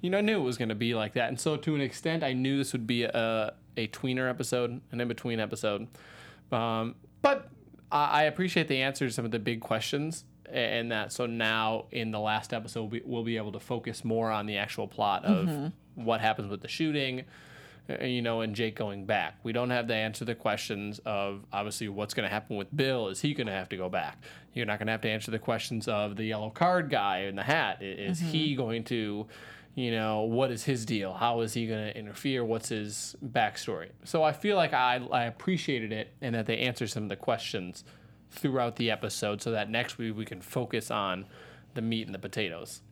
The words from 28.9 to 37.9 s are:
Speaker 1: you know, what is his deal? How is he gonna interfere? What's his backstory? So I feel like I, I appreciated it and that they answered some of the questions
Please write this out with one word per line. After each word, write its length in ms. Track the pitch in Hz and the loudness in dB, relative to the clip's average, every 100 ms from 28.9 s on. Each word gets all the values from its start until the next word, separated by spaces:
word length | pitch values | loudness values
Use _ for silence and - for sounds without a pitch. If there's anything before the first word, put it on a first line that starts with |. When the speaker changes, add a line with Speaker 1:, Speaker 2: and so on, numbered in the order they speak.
| 120 107 104 107 - - - - | 0 0 -2 -6 -12 -18 -20 -12
Speaker 1:
you 160 | - 123 | -4 0
know, 320 | 113 110 107 | 2 2 2
what 280 | 110 117 131 | 2 2 2
is 140 | 117 | 2
his 220 | - 127 110 | 0 -2 0
deal? 260 | 110 98 | -2 -2
How 280 | 92 117 120 | 2 2 4
is 120 | 113 | 0
he 120 | 113 113 | 0 -2
gonna 260 | 110 107 | -2 -4
interfere? 500 | 113 107 101 139 131 | -8 -10 -4 0 0
What's 260 | 117 113 - | 2 0 0
his 440 | 110 104 107 - - | -4 -4 -6 -8 -8
backstory? 640 | 135 120 107 - - 92 85 - | -2 2 2 0 -6 -6 -6 -14
So 180 | - 165 | -2 4
I 100 | 156 | 4
feel 240 | 151 202 202 | 4 2 4
like 160 | 160 | 4
I, 240 | 139 127 127 123 | 4 4 2 2
I 120 | 127 | 2
appreciated 680 | 117 117 - 180 - 131 110 | 0 -2 0 0 2 0 0
it 200 | 107 - - | -4 -4 -4
and 140 | 131 | -2
that 120 | 113 110 | 0 2
they 120 | 113 | 2
answered 300 | 127 120 110 | 2 2 -2
some 120 | 117 | -2
of 40 | 107 | -4
the 80 | 98 | -2
questions 680 | - 117 - 110 90 - - | 0 0 0 -6 -6 -12 -18